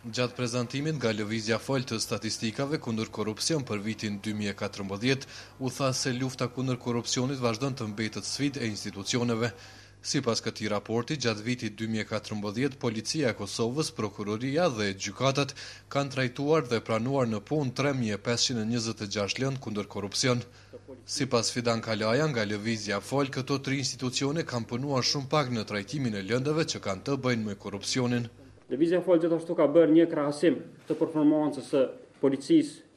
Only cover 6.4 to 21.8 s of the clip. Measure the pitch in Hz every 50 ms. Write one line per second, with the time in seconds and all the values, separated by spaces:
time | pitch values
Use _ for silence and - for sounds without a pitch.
6.4 | 131 123 - - 127 131 127 120 - 123 117 120 113 - - 131 123 135 143 131
7.4 | 123 117 113 107 135 139 131 - 117 107 101 107 110 107 - 107 - - - -
8.4 | 139 147 139 139 123 113 107 101 - 104 - 98 98 - - 123 120 120 117 110
9.4 | 117 117 - - - - - - - - - - - - - 147 120 117 110 -
10.4 | - 113 - - 107 104 104 101 - - 110 117 117 - 156 143 123 117 107 104
11.4 | 104 120 123 117 113 107 107 - 113 110 110 110 101 - 110 104 - - 110 107
12.4 | 101 104 98 117 135 143 131 - - 120 110 110 107 - - 160 143 117 98 -
13.4 | 104 98 - - 117 117 127 151 151 - - - 110 101 - - 104 101 107 110
14.4 | 123 135 135 160 180 170 123 107 104 98 98 98 - 104 101 - 123 135 131 143
15.4 | 139 139 - - - - - - - - - 139 139 139 131 135 131 120 123 -
16.4 | 139 143 160 160 139 127 120 107 - - 113 110 113 131 139 139 127 117 110 104
17.4 | - - 147 156 143 127 - - 135 143 135 131 120 107 104 98 - 123 117 117
18.4 | - - 131 113 107 110 120 120 110 117 110 - 113 98 98 110 101 98 - 117
19.4 | 131 135 135 131 - 117 107 104 98 - - 104 95 98 - - - 127 123 123
20.4 | 123 - - - - - - - - - - - - - - - 143 127 131 117
21.4 | 107 - - 127 117 120 117 113